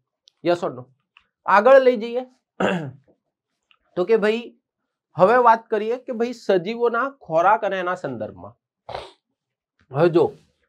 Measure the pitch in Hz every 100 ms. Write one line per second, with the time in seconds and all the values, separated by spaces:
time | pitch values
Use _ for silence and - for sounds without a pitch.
0 | _ _ _ _ 165 175 180 123 127 _
1 | _ _ _ _ - 196 226 269 262 240
2 | 233 240 254 _ _ - 190 180 143 -
3 | _ _ _ _ _ _ _ _ _ -
4 | 185 220 214 226 240 _ _ _ _ _
5 | _ 151 185 247 240 226 - 214 214 254
6 | 262 226 233 240 - 190 175 233 240 233
7 | 269 - - 160 180 220 202 190 180 180
8 | 147 117 104 92 101 _ _ _ - -
9 | - _ _ _ _ _ _ _ _ 135
10 | 175 165 143 - _ _